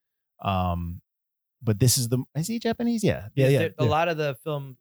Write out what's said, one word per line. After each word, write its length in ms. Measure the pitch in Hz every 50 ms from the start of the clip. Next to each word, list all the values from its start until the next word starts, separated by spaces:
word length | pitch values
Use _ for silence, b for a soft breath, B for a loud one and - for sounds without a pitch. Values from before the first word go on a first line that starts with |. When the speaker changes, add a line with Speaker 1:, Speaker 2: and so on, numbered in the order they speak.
| _ _ _ _ _ _ _ -
Speaker 1:
Um, 580 | - 101 95 92 90 90 85 87 85 85 85 - - _ _ _ _ _ _ _ _ _ _ -
but 200 | 120 110 107 98
this 180 | 131 123 - 139
is 100 | 120 113
the, 100 | 127 123 - _ -
is 100 | 143 170
he 140 | - 226 233
Japanese? 420 | - 226 226 - 233 240 233 214
Yeah. 240 | 208 139 76 - 98 110 -
Yeah, 100 | 135 131
Speaker 2:
Yes, 60 | 131
Speaker 1:
yeah, 60 | 143 131
Speaker 2:
there, 160 | - - - -
a 60 | 151
Speaker 1:
yeah. 60 | 151
Speaker 2:
lot 180 | 151 156 170 175
of 80 | 165 151
the 180 | 151 143 131 - -
film 320 | 160 147 143 139 135 127 _